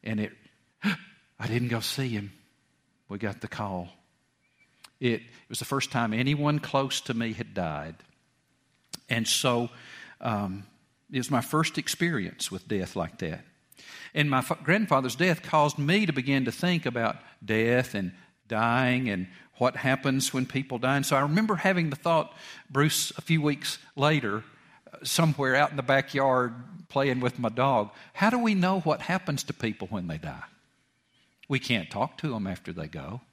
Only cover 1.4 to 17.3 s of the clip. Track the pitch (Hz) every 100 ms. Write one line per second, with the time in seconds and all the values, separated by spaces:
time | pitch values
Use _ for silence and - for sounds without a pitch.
1.4 | 104 117 120 117 107 - 131 110 101 -
2.4 | _ _ _ _ _ _ _ 98 104 101
3.4 | - - 104 92 87 - _ _ _ _
4.4 | _ _ _ _ - _ 127 113 - -
5.4 | _ 113 123 139 - 127 117 110 131 147
6.4 | 147 151 151 139 135 - - 117 117 110
7.4 | 113 101 85 76 76 80 - _ _ _
8.4 | _ _ _ _ _ - _ 117 110 -
9.4 | 135 120 120 - - - - - 123 104
10.4 | 101 95 101 _ _ _ _ 135 120 135
11.4 | - 156 156 - - - 175 151 90 -
12.4 | - 92 - 104 90 - 82 - 82 80
13.4 | - _ _ - - - - 151 147 131
14.4 | 123 - - 190 214 135 131 - 180 156
15.4 | - 156 147 147 143 196 208 139 127 139
16.4 | 123 - 175 170 135 120 113 - -